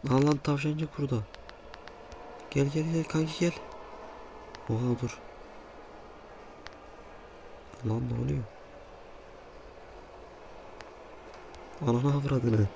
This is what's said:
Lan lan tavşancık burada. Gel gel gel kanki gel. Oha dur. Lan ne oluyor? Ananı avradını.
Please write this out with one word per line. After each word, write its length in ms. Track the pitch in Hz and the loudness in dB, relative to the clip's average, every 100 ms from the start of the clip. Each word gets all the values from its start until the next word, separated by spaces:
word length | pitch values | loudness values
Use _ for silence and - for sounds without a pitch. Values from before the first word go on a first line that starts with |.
| 143 | 8
Lan 200 | 131 147 | 8 10
lan 100 | 147 | 6
tavşancık 600 | 151 143 151 151 156 - | 4 4 2 2 -2 0
burada. 180 | 139 117 101 - - - - - - - - - - - - | 2 2 0 -10 -14 -14 -14 -14 -14 -14 -14 -12 -12 -12 0
Gel 140 | 143 139 | 4 4
gel 180 | 156 160 | 4 4
gel 100 | 165 | 4
kanki 360 | 156 156 160 - | 4 2 2 4
gel. 140 | 175 - - - - - - - - - - - - | 2 2 -8 -10 -12 -12 -12 -12 -14 -14 -14 -10 0
Oha 320 | 113 123 117 | 2 4 4
dur. 180 | 120 - - - - - - - - - - - - - - - - - - - - - - - - - - - 113 | 2 -4 -12 -14 -14 -14 -14 -14 -14 -14 -14 -16 -16 -16 -14 -14 -14 -14 -16 -16 -16 -16 -16 -16 -14 -14 -14 -4 2
Lan 180 | 113 123 | 2 2
ne 140 | 120 | 2
oluyor? 200 | 127 139 104 - - - - - - - - - - - - - - - - - - - - - - - - - - - - - - - - - | 2 2 0 -10 -16 -16 -14 -14 -14 -14 -14 -16 -16 -16 -16 -16 -14 -14 -14 -16 -16 -16 -14 -14 -14 -14 -14 -14 -14 -14 -14 -14 -14 -14 -12 -2
Ananı 360 | 143 120 139 143 | 4 6 6 6
avradını. 500 | 143 135 120 107 101 | 6 6 8 8 6